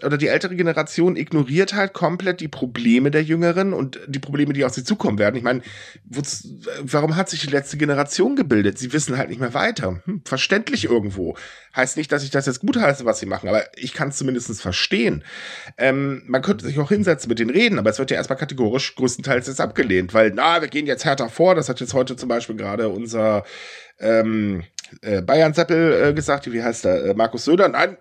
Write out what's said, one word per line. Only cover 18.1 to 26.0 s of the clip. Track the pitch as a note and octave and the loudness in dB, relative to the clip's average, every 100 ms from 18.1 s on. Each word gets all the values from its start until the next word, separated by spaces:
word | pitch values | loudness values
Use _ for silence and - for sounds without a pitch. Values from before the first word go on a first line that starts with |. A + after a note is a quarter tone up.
| G2+ | -2
erstmal | - C3 | -2 -4
kategorisch | D3+ C3+ A2 B2+ - - | -6 0 0 0 -4 0
größtenteils | B2+ - C3+ B2+ B2+ | -2 0 -2 -2 -2
jetzt | C3+ | -4
abgelehnt, | E3 - B2+ F#2 F#2 | -2 0 2 2 2
weil, | A2 A2 | 4 4
na, | G2 D3+ E3+ | 4 2 2
wir | D3 | 0
gehen | D3 D3 | -4 -2
jetzt | B2 | -2
härter | D#3+ C#3 A#2 | 0 0 -2
vor. | - F3 F3 | 4 4 4
Das | C#3 | 0
hat | B2 | -6
jetzt | B2 | -2
heute | C3+ C3 B2+ | 0 0 -4
zum | B2+ | -2
Beispiel | A#2 A2+ A2 | -2 -2 -8
gerade | G2+ G#2+ A2 | -4 -2 -2
unser, | G2 A#2 A2+ A2 G#2 G2 - - - - _ | -2 -4 0 2 2 -2 -16 -18 -20 -20 _
ähm, | A2 A2+ A2 A2 G#2 F#2+ E2 - - - | 2 2 2 2 0 -2 -6 -14 -18 -14
äh, | G#2+ G2+ | -2 -2
Bayern-Seppel, | F2+ D3 D#3+ D#3 E3+ E3 E3 G2+ | 2 4 4 4 2 4 4 4